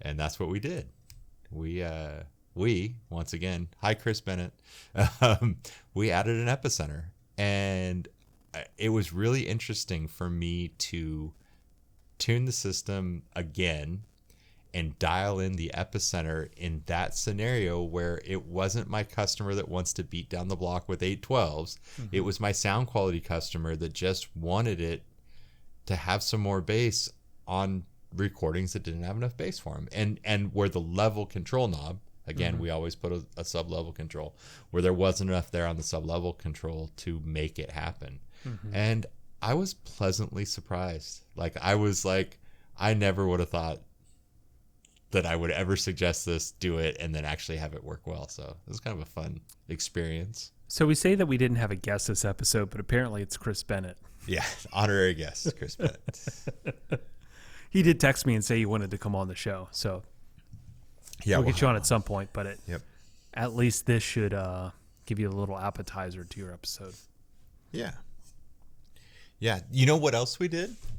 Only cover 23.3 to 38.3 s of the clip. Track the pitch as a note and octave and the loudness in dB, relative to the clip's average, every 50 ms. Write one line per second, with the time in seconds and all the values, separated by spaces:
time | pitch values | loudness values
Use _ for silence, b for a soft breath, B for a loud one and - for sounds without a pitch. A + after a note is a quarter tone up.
23.3 | E2+ E2 - - - E2 E2 E2 D#2+ D#2 E2+ D#2+ D#2 - F2+ F#2 F#2+ - - - | -2 -2 -2 -4 -4 -4 -2 -2 -2 -2 -4 -4 -4 -2 0 0 0 0 -4 -8
24.3 | - E2 E2 E2+ F2+ G#2 A#2 A#2 G2 E2 E2+ E2 E2 - - - - - - b | -8 -6 -2 0 2 2 2 2 0 0 0 -2 -2 -4 -8 -12 -20 -20 -20 b
25.3 | b b b b b b b b b b - - F#2+ F2+ - F#2 F#2 G#2 - - | b b b b b b b b b b -4 -2 -2 0 2 2 2 2 2 0
26.3 | - G#2+ G#2 G2 G2 F#2+ E2 G#2 G#2+ A2+ A#2+ A#2 G#2 - - - - - - - | 0 2 2 2 2 0 2 2 2 4 4 2 2 0 -2 -4 -6 -12 -20 -20
27.3 | - - - - F#2 F#2+ G2 F#2+ F#2+ F#2 F2+ - - - - - - F2 G2 G2 | -20 -14 -6 -2 0 0 2 0 0 -2 -4 -8 -14 -20 -20 -8 -2 0 0 0
28.3 | - - D#2+ D#2+ D#2+ F2+ F#2 F2+ - - - E2 E2 E2+ F2 F2+ G2+ A2+ B2 B2 | 0 0 0 0 2 2 0 -2 -2 -4 -4 -6 -6 -4 -4 -4 -2 -2 -2 -2
29.3 | A#2+ - D#3+ F#3 F3+ - - - - - - - - G#2 G#2+ G#2 G#2 - - G#2+ | -2 -4 -4 -6 -6 -6 -8 -8 -8 -6 -8 -6 -2 0 0 0 0 0 0 0
30.3 | G#2+ G2+ G#2 F#2+ - G2+ G2+ G2 - F2+ E2 E2 F2 G2 G#2+ A2 G2+ G#2 G#2 - | 2 2 2 2 2 2 2 4 2 0 -2 0 2 4 4 4 4 2 -2 -4
31.3 | - G2+ E2 - - B2+ B2 G#2+ E2+ D2 C#2+ D#2 F2 G2+ - - - - - - | -4 -6 -4 0 2 2 4 2 2 -2 -4 -6 -8 -10 -12 -16 -18 -14 -10 -6
32.3 | D#2+ F2 F2 E2 E2 E2 E2 E2 D#2+ D#2+ E2 E2+ - - - F2 F2 F2 D#2 - | -2 0 0 2 2 0 0 0 0 -2 -2 -4 -4 -4 -4 -2 -2 -4 -6 -8
33.3 | - - E2 - - E2+ E2 E2+ E2 E2 E2 D#2+ D#2 - D#2 D#2 - D#2 D2+ D2 | -10 -8 -6 -4 -2 -2 -2 -2 -2 -4 -4 -4 -6 -8 -10 -8 -8 -8 -8 -10
34.3 | - B B B B B B B B F2+ F2+ F#2 F2+ F2 F#2+ F#2+ F#2 - G2 F#2 | -10 B B B B B B B B 4 6 6 6 6 6 6 4 4 2 2
35.3 | F#2 F2+ D#2+ - - F2 E2+ E2+ E2 D#2+ D2+ - - D#2+ D#2 D#2 E2+ F2 F2 F2 | 2 2 2 0 0 0 0 0 0 -2 -4 -2 -2 -2 -2 -2 -2 0 -2 -2
36.3 | E2+ - - D#2+ D2+ - - E2 E2 D#2+ D#2+ D#2 - - - F2 E2+ D#2+ D#2 D#2+ | -4 -4 -6 -8 -6 -6 -6 -6 -6 -6 -6 -8 -10 -10 -8 -6 -6 -4 -4 -4
37.3 | D#2 D#2 D#2 D#2 - - D#2 - - D#2 D#2 E2 - - - C2+ C2+ - - - | -2 -2 -2 -2 -4 -6 -8 -8 -6 -6 -6 -6 -6 -8 -10 -12 -12 -12 -14 -16